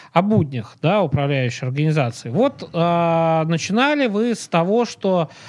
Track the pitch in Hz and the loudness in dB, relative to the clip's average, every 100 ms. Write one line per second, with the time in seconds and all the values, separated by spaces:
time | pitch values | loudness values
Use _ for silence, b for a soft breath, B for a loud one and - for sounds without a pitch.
0 | B 170 202 214 151 131 104 - 156 208 | B 0 2 2 0 -4 -10 -4 0 2
1 | 170 147 143 139 127 120 127 135 156 156 | 2 0 0 0 -2 -4 -6 -2 0 0
2 | 120 - 117 135 269 277 170 170 170 170 | -2 -4 -6 0 0 -2 -8 -2 0 2
3 | 170 165 165 160 160 165 - 208 277 302 | 2 2 2 2 0 -2 0 0 2 2
4 | 254 202 233 220 - 175 170 220 233 - | 0 0 -2 -4 -2 0 2 0 -2 -4
5 | 196 185 156 B | 0 0 -2 B